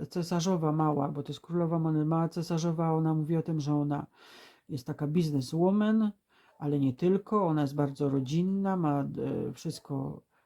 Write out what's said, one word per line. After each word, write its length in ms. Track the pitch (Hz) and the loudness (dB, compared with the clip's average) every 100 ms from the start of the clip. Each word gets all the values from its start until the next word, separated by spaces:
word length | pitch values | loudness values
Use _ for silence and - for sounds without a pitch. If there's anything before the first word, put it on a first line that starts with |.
| 143 | -4
cesarzowa 600 | 175 170 175 170 180 156 | -4 0 0 2 2 2
mała, 360 | 156 156 143 143 | 2 2 2 0
bo 160 | 143 | -4
to 80 | 139 | -6
jest 100 | 143 | -10
królowa 380 | - 170 165 165 | -4 -2 0 2
monet, 280 | 160 156 151 | 2 2 2
mała 220 | 160 165 | 2 0
cesarzowa, 640 | 175 165 170 170 160 165 | -2 -2 -2 0 0 0
ona 200 | 160 160 | 2 2
mówi 240 | 156 151 165 | 0 0 0
o 40 | |
tym, 180 | 160 160 | 0 -2
że 160 | 143 147 | 0 0
ona 300 | 147 143 151 _ - - - - - | 0 -2 -6 _ -20 -20 -20 -20 -10
jest 180 | 147 - | -10 -8
taka 200 | - 147 | -6 0
bizneswoman, 1040 | 160 160 143 131 160 180 208 214 220 214 - _ _ _ _ | 0 2 0 -2 2 2 4 2 2 0 -2 _ _ _ _
ale 200 | 147 143 | -2 2
nie 140 | 135 | 0
tylko, 540 | 127 180 196 - 214 180 | 2 2 2 2 0 2
ona 140 | 156 | 2
jest 140 | 143 147 | 0 0
bardzo 340 | 143 139 143 | -2 0 0
rodzinna, 680 | 135 131 160 185 196 196 185 | 0 0 0 0 0 0 0
ma, 240 | 156 143 | 0 0
e, 520 | 139 - 135 113 123 | -2 -4 -4 -4 -4
wszystko 680 | 131 165 - - 139 139 147 - _ | -6 -8 -8 -8 -6 -6 -10 -16 _